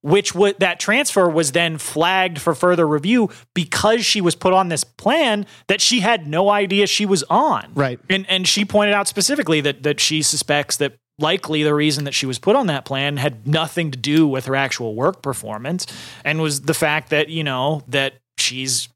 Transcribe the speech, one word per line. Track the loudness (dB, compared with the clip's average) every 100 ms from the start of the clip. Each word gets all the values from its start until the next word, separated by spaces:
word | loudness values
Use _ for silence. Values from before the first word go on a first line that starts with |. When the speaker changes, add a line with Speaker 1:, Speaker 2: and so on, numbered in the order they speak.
Speaker 1:
which | 4 2 2
wa-, | 2 0 2
that | -2 0
transfer | 0 0 2 2 2
was | 2 0
then | 0 0 -4
flagged | -6 -2 0 2 0 -2
for | -4
further | 0 2 4 2
review | 0 2 2 2 -2 _
because | -6 -4 0 2 2
she | 0 0
was | 0
put | 2 2
on | 2 2
this | -2
plan | -6 -4 0 2 2 0 -4 -14 -4
that | 0
she | 2 2
had | 2 0 0
no | 0 2
idea | 2 2 2 2
she | 2 2
was | 0 2
on. | 2 2 0 -2
Speaker 2:
Right. | -2 -2 -4 -4
Speaker 1:
And, | -4 0
and | -2 0
she | 0
pointed | 2 2 4
out | 2 0
specifically | -2 0 0 2 2
that, | 0 -2
that | -4 0
she | 0 0
suspects | 0 -2 0 -2 -2 -4
that | -4 _ _ -4
likely | -2 -2 -2 0
the | 2
reason | 2 0 0
that | -4
she | -4 -4
was | -2
put | 2 2
on | 2
that | -2
plan | -4 -4 -2 -2
had | -4 -4 -2
nothing | 0 0 -2 -4
to | -4
do | 0 2 2
with | 0 -2
her | -2
actual | -2 -4 -6 -2
work | -2 -2
performance | -8 -8 -8 -10 -6 -6 -8 -14 -18 -8
and | -4 -2
was | -2 -2
the | -2
fact | 0 0 0 0
that, | -2 0
you | -4
know, | -4 -2 -2 -4 -4
that | -2 -2 -6 _ -6
she's | -4 -4 -4 -4 -6